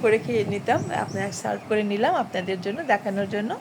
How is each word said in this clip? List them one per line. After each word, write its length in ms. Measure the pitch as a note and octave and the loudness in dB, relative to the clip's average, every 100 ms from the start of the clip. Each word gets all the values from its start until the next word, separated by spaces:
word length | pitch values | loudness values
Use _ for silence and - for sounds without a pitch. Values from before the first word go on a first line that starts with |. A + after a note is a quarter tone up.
করে 160 | A3+ A3 | 4 4
খেয়ে 260 | A#3 A#3 | 2 0
নিতাম। 400 | G3+ G3+ A3 D4 - | 0 -2 2 0 2
আপনারা, 400 | - G3+ F#3+ G3 | -2 -2 -4 -4
সার্ভ 300 | F3+ A3 G3+ - | -4 -4 -4 0
করে 140 | G#3+ | 0
নিলাম 300 | G#3 G3+ C4 F4 | 0 2 2 2
আপনাদের 460 | A3+ - F3+ F#3 | 0 -2 -2 -2
জন্য, 220 | F#3+ B3+ | -2 -4
দেখানোর 460 | C#4+ G3+ G#3+ G3 G3 | 2 2 2 -2 -2
জন্য। 300 | G#3 A3 A4 | -2 -2 -4